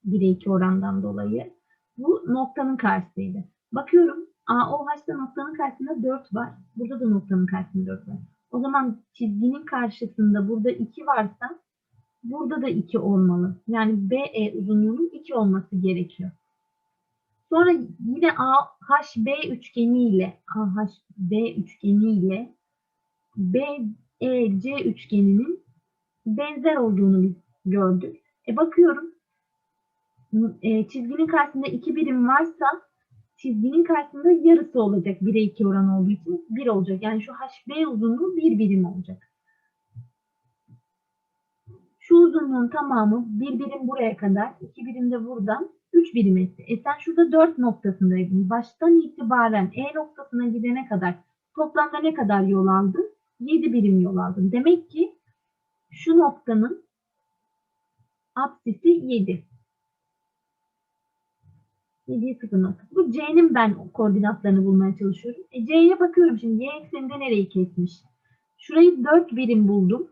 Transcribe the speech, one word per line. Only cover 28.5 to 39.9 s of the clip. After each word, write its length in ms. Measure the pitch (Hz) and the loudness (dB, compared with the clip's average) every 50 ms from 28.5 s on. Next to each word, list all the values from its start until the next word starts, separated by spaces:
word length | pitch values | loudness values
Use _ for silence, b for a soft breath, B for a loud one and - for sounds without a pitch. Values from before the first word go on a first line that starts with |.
| 220 | -2
bakıyorum, 580 | 285 320 330 - 349 349 330 - 277 330 339 _ _ _ _ _ _ _ _ _ _ _ _ _ _ _ _ _ _ _ _ _ _ _ _ - 220 226 214 - - | 0 -2 0 4 4 4 4 4 -2 -8 -14 _ _ _ _ _ _ _ _ _ _ _ _ _ _ _ _ _ _ _ _ _ _ _ _ -2 -2 -2 -2 -4 -6
e, 260 | - 220 220 220 220 - | -4 -2 0 0 -2 -4
çizginin 380 | - 269 240 233 285 330 320 | -6 -10 -8 -6 -2 -2 -2
karşısında 400 | 320 330 294 294 294 - 269 277 | 0 2 0 0 0 -4 -8 -6
iki 300 | 254 - 339 - 320 - | -6 -8 -6 -6 -4 -4
birim 320 | 320 - 269 254 254 240 247 | -2 -2 -2 0 0 2 2
varsa 380 | 262 294 330 330 - - 277 269 349 - _ _ _ _ _ _ _ _ _ _ _ | 4 2 2 0 -4 -2 -2 -2 -2 -4 _ _ _ _ _ _ _ _ _ _ _
çizginin 480 | _ - 262 226 208 220 254 285 330 339 | _ -8 -6 -4 -2 -2 0 2 2 2
karşısında 460 | 339 330 294 285 294 285 277 294 349 | 2 0 -2 -2 -6 -12 0 4 4
yarısı 520 | 349 330 311 330 339 330 - - - 247 | 4 6 8 6 6 6 4 0 -2 0
olacak. 360 | 214 196 202 196 165 202 185 - | 0 2 0 0 -2 -2 -4 -2
Bire 200 | 185 220 214 220 | -2 0 2 2
iki 260 | 214 202 - - 202 | 0 0 0 0 0
oran 220 | 196 196 196 190 196 | 2 2 2 2 2
olduğu 220 | 190 190 185 196 | 2 2 2 0
için 360 | 208 - - 330 359 339 - - | 0 -2 -4 -8 -8 -8 -6 -8
bir 160 | 220 254 302 | -8 -4 -2
olacak. 360 | 240 214 190 180 190 190 185 | 0 0 0 -2 -2 -4 -4
Yani 200 | 208 214 214 220 | -4 -4 -4 -4
şu 100 | 214 - | -6 -8
H 140 | 247 - 262 262 - - _ 233 | -14 -16 -16 -16 -16 -20 _ -10
B 180 | 285 311 320 | -4 -4 -4
uzunluğu 500 | 285 247 208 226 226 233 262 359 381 370 | -2 -2 -2 -2 -2 0 0 -2 -2 -2
bir 220 | 330 311 320 220 202 | 0 0 0 2 2
birim 260 | 220 190 196 190 180 | 2 2 2 2 0
olacak. 460 | 175 185 180 180 - 185 - _ _ _ _ _ _ _ _ _ _ _ _ _ _ | 0 -4 -10 -12 -12 -16 -18 _ _ _ _ _ _ _ _ _ _ _ _ _ _